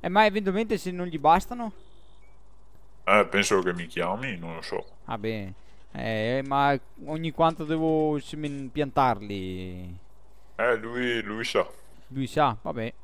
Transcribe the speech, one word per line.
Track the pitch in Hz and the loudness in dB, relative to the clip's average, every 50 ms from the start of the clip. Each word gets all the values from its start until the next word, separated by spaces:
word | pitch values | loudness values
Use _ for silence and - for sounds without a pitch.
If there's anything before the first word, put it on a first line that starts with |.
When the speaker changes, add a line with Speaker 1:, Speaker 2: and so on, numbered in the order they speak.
Speaker 1:
Eh, | - 165 | -4 4
ma | 180 202 220 | 6 6 6
eventualmente | 214 196 214 208 190 185 202 226 214 226 185 | 6 6 2 0 2 0 0 0 0 0 -2
se | - 180 | -2 -4
non | 180 180 180 | -4 -4 -4
gli | 175 160 156 | -4 -4 2
bastano? | 139 151 165 190 - - 247 240 240 220 - - - - - - - - - - - - - - - - - - - - - - - - - - - - | 6 8 8 8 6 0 -6 -6 -6 -6 -8 -10 -16 -16 -16 -16 -16 -16 -16 -16 -16 -16 -16 -16 -16 -16 -16 -16 -16 -16 -14 -14 -14 -14 -14 -4 4 6
Speaker 2:
Eh, | 98 104 101 - | 8 8 8 6
penso | - 98 101 - 107 98 | 4 2 4 6 4 4
che | 90 90 87 | 4 2 0
mi | 87 85 | -2 -4
chiami, | 82 - 85 85 87 95 110 131 135 104 | -6 -2 -2 0 0 0 -2 -4 -6 -6
non | 85 85 82 82 | -6 -8 -8 -8
lo | 82 - | -8 -8
so. | - - - - - - - - | -6 -6 -6 -6 -8 -14 -12 -8
Speaker 1:
Ah, | - 117 | -6 -6
bene. | 110 101 110 113 107 101 95 95 - - - - - - - - | -4 -2 -4 -4 -4 -6 -8 -10 -12 -14 -16 -14 -16 -16 -12 -8
Eh, | - 120 113 113 110 107 113 123 135 135 | -6 -4 -2 0 0 0 0 0 0 0
ma | 139 139 139 139 143 143 131 - - - - - | 0 2 4 6 6 4 2 0 -8 -14 -12 -8
ogni | 139 156 160 165 165 | -6 -6 -2 -2 -4
quanto | 147 - 165 160 160 160 160 | 2 4 4 4 4 2 -2
devo | 151 160 160 160 160 156 156 156 151 151 147 | -2 0 2 4 4 4 4 4 2 2 0
semen-, | 135 - - 151 151 147 143 139 135 131 | -4 -6 -8 -6 -6 -6 -6 -6 -8 -6
piantarli? | 123 143 147 135 123 139 135 127 117 98 104 104 101 98 92 92 92 92 92 92 90 90 90 90 87 87 - - - - - - - - - - - | -2 -2 -2 0 4 4 6 6 4 2 -2 -6 -4 -4 -4 -4 -6 -6 -6 -8 -8 -10 -10 -10 -12 -12 -14 -14 -14 -14 -14 -14 -14 -14 -14 -14 -2
Speaker 2:
Eh, | - 113 123 120 110 | 2 4 4 4 2
lui, | 107 117 120 123 123 123 120 117 107 | 0 -4 -4 -2 0 0 0 0 -2
lui | 101 107 110 113 | -4 -4 -4 -4
sa. | - - - 90 - - - - - - - - - | 2 2 2 2 2 -2 -14 -14 -14 -14 -14 -14 -8
Speaker 1:
Lui | 127 135 135 | -4 -4 -4
sa, | 120 - 156 147 135 113 107 | -2 2 4 4 4 4 0
vabbè. | - - - 120 110 113 - - | -6 -6 -4 -4 -4 -6 -6 -8